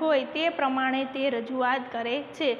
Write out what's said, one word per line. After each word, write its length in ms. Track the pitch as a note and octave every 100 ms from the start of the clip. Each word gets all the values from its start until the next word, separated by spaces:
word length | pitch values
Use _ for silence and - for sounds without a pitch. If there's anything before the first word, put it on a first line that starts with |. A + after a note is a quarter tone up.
હોય, 240 | D#4+ C#4+
તે 240 | B3+ D4+ E4
પ્રમાણે 560 | E4+ C4+ C4 C4 C4
તે 260 | C4 C4+ C4+
રજૂઆત 500 | A#3+ A3+ C4 B3 C4 B3+
કરે 300 | A#3 A#3 C4+
છે. 340 | C#4+ - C#4+